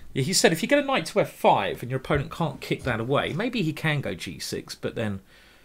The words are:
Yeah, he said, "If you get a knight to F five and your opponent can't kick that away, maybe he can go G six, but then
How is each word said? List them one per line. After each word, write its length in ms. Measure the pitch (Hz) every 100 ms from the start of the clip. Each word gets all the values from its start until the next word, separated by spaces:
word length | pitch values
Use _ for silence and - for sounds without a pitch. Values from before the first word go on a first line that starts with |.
| -
Yeah, 120 | -
he 80 | 131
said, 180 | 190 220
"If 100 | 165
you 80 | -
get 120 | 285
a 40 |
knight 220 | 277 262 160
to 140 | 202
F 100 | 165
five 520 | - 214 139 98 69
and 80 | 117
your 100 | 131
opponent 320 | - 151 -
can't 280 | - 160 127
kick 220 | - 139
that 160 | 131 113
away, 340 | 117 139 87
maybe 300 | 147 240 247
he 100 | 160
can 280 | 147 160 147
go 140 | 107
G 260 | 92 - 80
six, 340 | - 95 -
but 220 | - 104 117
then 240 | 110 98 - - - -